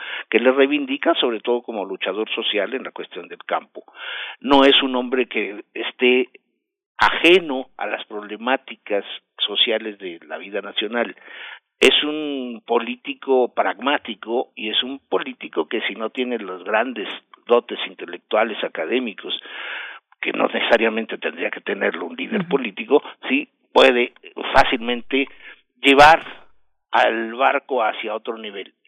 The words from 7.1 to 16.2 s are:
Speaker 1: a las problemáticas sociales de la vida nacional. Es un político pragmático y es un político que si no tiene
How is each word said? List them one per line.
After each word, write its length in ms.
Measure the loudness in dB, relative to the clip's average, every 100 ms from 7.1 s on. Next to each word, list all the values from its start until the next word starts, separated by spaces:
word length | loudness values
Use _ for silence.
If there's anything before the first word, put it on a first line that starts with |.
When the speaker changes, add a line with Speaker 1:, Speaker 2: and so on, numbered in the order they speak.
| 6 6 6 4 -6 -6 -10
Speaker 1:
a 100 | -8
las 180 | -8 -8
problemáticas 1000 | -12 -10 -8 -2 -2 -4 -16 -6 -6 -6 -16 _ -6
sociales 600 | -4 0 0 0 -4 -10
de 200 | -12 -14 -14
la 100 | -14
vida 220 | -10 -10
nacional. 560 | -8 -8 -4 -4 -4 -8 -20 -18 -18 -18 _ 4
Es 240 | 4 4
un 580 | 0 -4 -6 -6 -8 -10 -2
político 880 | -2 0 -10 -10 -8 0 2 2
pragmático 1000 | 0 -2 -2 -2 -2 -4 -12 -4 -4 -4
y 160 | -8 -4
es 140 | -2
un 160 | -2 -6
político 720 | -4 -4 -4 -12 -8 -6 -4
que 100 | -4 -4
si 80 | -6
no 140 | -6
tiene 280 | -4